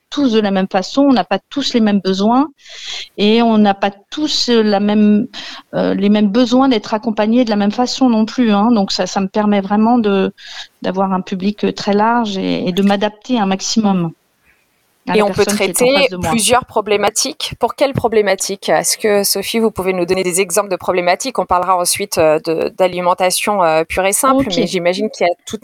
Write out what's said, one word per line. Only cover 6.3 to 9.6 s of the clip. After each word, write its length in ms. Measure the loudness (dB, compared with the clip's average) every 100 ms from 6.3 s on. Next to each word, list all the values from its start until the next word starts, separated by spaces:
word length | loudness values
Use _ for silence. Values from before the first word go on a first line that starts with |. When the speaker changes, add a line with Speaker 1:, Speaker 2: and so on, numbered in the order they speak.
| 2 2 4 4
Speaker 1:
d'être 260 | 2 -2
accompagnés 520 | -4 -2 -2 2 2 2
de 60 |
la 60 | 0
même 140 | 0
façon 380 | 0 -4 0 2
non 160 | 2 0
plus, 260 | 0 2
hein. 200 | 2 2
Donc 200 | 2 0
ça, 140 | -2 -2
ça 160 | -2
me 60 | -2
permet 340 | 0 0 0